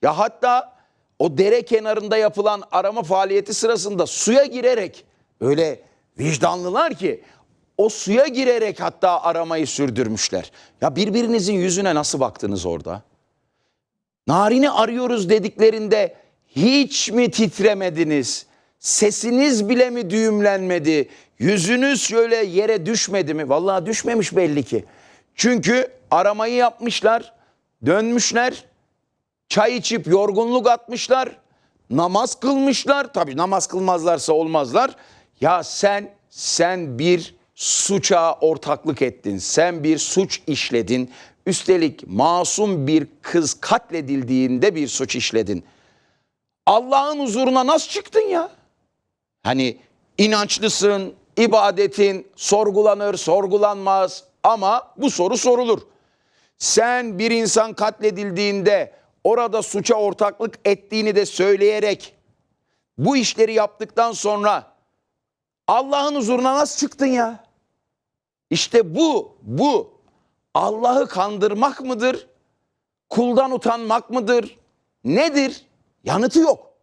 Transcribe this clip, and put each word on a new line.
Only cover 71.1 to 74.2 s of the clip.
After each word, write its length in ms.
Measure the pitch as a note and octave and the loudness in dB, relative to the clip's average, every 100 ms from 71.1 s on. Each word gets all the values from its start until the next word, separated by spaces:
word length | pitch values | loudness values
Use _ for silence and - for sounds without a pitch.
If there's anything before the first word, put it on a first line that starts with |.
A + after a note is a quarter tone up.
| F#3 G3 G#3 G3+ G3+ C4+ C#4 | -2 -4 0 -2 0 -2 -2
mıdır? 460 | C4 B3 B3 - - _ _ _ _ _ _ _ _ | -8 -2 -2 -2 -10 _ _ _ _ _ _ _ _
Kuldan 440 | - B3 A#3+ C4+ | 0 2 2 2
utanmak 580 | B3+ A#3 A#3 A3+ A3+ - | 0 -2 -4 -2 -4 -2
mıdır? 480 | A#3+ | -6